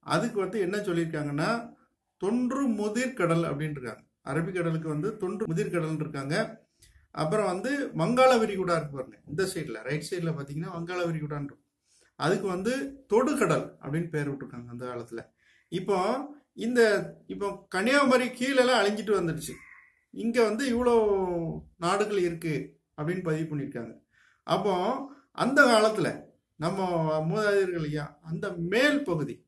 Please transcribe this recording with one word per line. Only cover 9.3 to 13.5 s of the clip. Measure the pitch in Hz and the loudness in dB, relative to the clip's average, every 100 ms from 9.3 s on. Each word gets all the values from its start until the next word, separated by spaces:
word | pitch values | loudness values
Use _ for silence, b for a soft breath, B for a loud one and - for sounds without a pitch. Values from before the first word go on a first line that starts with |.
| 147 185 | -2 -2
சைடுல, | 180 147 110 | -2 -8 -8
right | 117 151 - | -4 -4 -4
சைடுல | 180 165 | -4 -4
பாத்தீங்கன்னா | 139 143 147 185 | -4 -8 -8 -8
வங்காள | 175 170 180 170 | -8 -6 -4 -2
விரிகுடான்னு | 160 147 147 143 | -2 -4 -6 -8
இருக்கும், | - _ _ _ b b _ | -12 _ _ _ b b _
அதுக்கு | 143 190 196 | 0 0 0
வந்து | 180 202 262 277 - - | -2 -2 -2 -4 -10 2
தொடுகடல் | 208 254 262 196 | 2 4 2 2